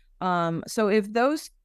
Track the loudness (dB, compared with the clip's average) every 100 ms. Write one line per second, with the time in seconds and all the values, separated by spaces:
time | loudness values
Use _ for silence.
0 | _ _ -2 0 0 -2 -4 -2 2 2
1 | 2 0 2 0 -6 _